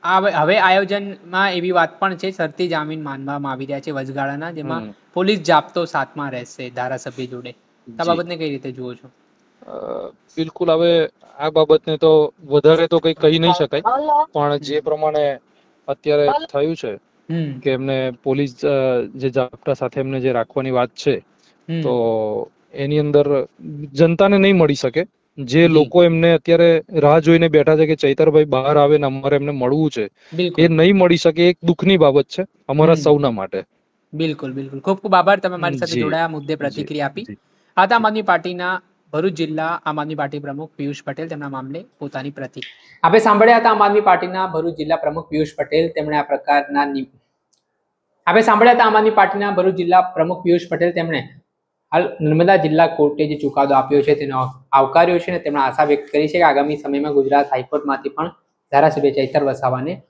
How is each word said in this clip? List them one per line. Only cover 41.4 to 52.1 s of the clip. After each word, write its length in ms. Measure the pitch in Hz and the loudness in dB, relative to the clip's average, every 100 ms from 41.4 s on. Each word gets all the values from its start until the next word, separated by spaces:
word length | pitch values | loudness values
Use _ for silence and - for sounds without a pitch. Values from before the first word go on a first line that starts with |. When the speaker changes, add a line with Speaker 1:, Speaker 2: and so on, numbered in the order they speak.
| 143 | -10
Speaker 1:
મામલે 360 | 135 131 147 127 _ | -12 -12 -14 -16 _
પોતાની 300 | 143 135 139 | -12 -10 -12
પ્રતિક્રિયા. 680 | 143 135 - - _ _ _ | -12 -14 -14 -18 _ _ _
આપણે 160 | 165 214 | 2 4
સાંભળ્યા 380 | 220 208 226 233 | 4 4 6 6
હતા 120 | 226 | 4
આમ 140 | 214 | 4
આદમી 180 | 202 208 | 4 4
પાર્ટીના 460 | 202 180 180 185 185 | 4 2 0 -6 -4
ભરૂચ 280 | 160 165 156 | -4 -6 -6
જિલ્લા 200 | 156 160 | -4 -2
પ્રમુખ 340 | 151 151 160 | -2 -6 -8
પિયુષ 180 | 151 151 - | -4 -4 -4
પટેલ, 320 | 147 151 165 | -2 0 -2
તેમણે 280 | 160 151 151 | -4 -4 -4
આ 60 | |
પ્રકારના 600 | 143 139 - 143 139 143 143 | -2 -4 0 0 0 -2 -2
નિ-, 200 | 139 131 _ _ _ _ _ _ _ _ _ _ _ - | -4 -10 _ _ _ _ _ _ _ _ _ _ _ 2
આપણે 140 | 196 | 4
સાંભળ્યા 320 | 226 208 233 | 4 6 6
હતા 100 | 240 | 6
આમ 140 | 226 214 | 4 4
આદમી 120 | 214 | 4
પાર્ટીના 420 | 214 190 202 202 | 4 2 2 -2
ભરૂચ 220 | 180 190 | 0 0
જિલ્લા 280 | 185 170 185 | 0 2 4
પ્રમુખ 420 | 180 - 160 180 | 2 -2 -2 -2
પિયુષ 180 | 175 170 175 | 0 0 0
પટેલ, 220 | 156 175 | -2 -2
તેમણે 380 | 175 165 147 127 - _ _ _ _ _ | -2 -4 -6 -8 -18 _ _ _ _ _
હાલ 240 | 160 180 | -2 -2